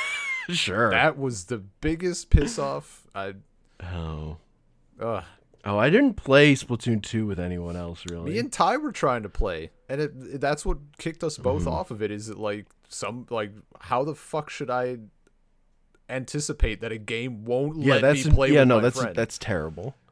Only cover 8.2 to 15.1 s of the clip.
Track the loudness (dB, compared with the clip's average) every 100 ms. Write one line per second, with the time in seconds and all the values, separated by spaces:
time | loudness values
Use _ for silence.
8.2 | -4 -4 -4 2 2 2 -2 0 0 0
9.2 | -2 -2 -2 -2 -8 _ -8 -4 -4 -6
10.2 | -12 -4 -2 0 -2 -2 -4 -8 -8 -4
11.2 | -6 -2 -2 0 0 -2 -4 -4 -4 -4
12.2 | -10 -8 -6 -6 -10 _ -16 -10 -8 -8
13.2 | -6 -6 -6 -8 -20 -14 -2 0 0 -4
14.2 | -6 -6 -6 -8 -4 -2 -2 -6 -14